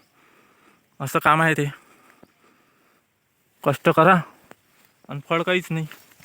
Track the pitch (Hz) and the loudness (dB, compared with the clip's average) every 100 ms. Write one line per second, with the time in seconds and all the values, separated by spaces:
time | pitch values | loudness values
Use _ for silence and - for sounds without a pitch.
0 | _ _ _ _ _ _ _ _ _ _ | _ _ _ _ _ _ _ _ _ _
1 | 139 165 151 156 160 151 143 - _ _ | -6 -2 2 2 2 0 -4 -8 _ _
2 | _ _ - _ _ _ _ _ _ _ | _ _ -20 _ _ _ _ _ _ _
3 | _ _ _ _ _ _ 147 139 170 160 | _ _ _ _ _ _ -4 0 0 4
4 | 165 180 - _ _ - _ _ _ _ | 4 4 0 _ _ -20 _ _ _ _
5 | - 143 - 165 175 185 - 160 156 - | -16 -16 -6 -4 -2 -4 -4 -8 -8 -14
6 | _ _ | _ _